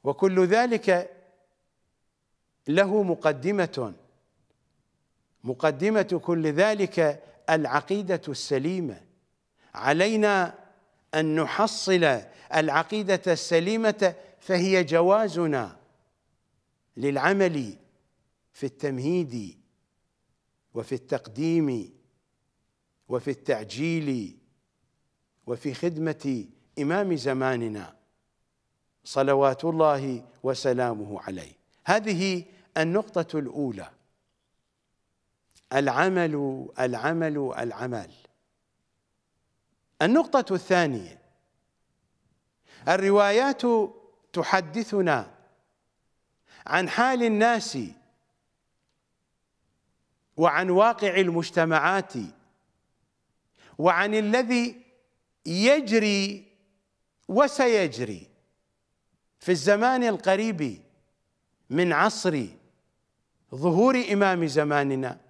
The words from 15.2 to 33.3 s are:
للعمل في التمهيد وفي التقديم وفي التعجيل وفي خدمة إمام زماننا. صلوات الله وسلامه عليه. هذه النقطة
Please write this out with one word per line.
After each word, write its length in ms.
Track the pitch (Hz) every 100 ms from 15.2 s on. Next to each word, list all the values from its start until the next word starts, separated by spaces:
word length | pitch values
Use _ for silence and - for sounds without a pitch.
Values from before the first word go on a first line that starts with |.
| 214 165 165 139 101 - _ _ _ _ _ _ _ _ _ _ _ -
للعمل 800 | 139 139 151 196 185 151 110 95 _ _ _ _ _ _ _
في 120 | -
التمهيد 960 | 139 - 147 131 139 180 151 120 95 - _ _ _ _ _ _ _ _ _ _ _
وفي 220 | 117 -
التقديم 1000 | 127 - 131 - 107 165 165 147 120 95 _ _ _ _ _ _ _ _ _ _ _ _
وفي 240 | 123 143
التعجيل 1080 | 127 - 117 104 113 160 165 147 127 92 - _ _ _ _ _ _ _ _ _ _ -
وفي 260 | 120 147
خدمة 720 | 127 175 156 160 151 139 123 95 _ _ -
إمام 360 | 143 180 196
زماننا. 840 | 160 123 131 131 123 117 104 85 _ _ _ _ _ _ _ _ _ _ _
صلوات 600 | - 139 135 139 139 131
الله 600 | 165 160 156 139 135 120 - _
وسلامه 800 | 131 127 135 123 123 107 101 101
عليه. 320 | - 92 71 _ _ _
هذه 600 | - 208 214 175 190 180 170 - _ 156
النقطة 600 | 160 196 220 175 165